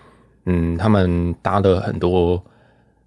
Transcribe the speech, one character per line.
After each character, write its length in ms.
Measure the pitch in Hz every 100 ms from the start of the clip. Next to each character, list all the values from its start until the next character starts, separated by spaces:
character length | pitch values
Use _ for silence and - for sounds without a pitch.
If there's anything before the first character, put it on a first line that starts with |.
| - _ _ _
嗯， 300 | - 87 85 85
他 120 | 110
们 440 | 104 90 87 87 82
搭 200 | 92 98
的 180 | 98 90
很 180 | - 87
多 460 | 87 90 87 90 - _ _ _ _ _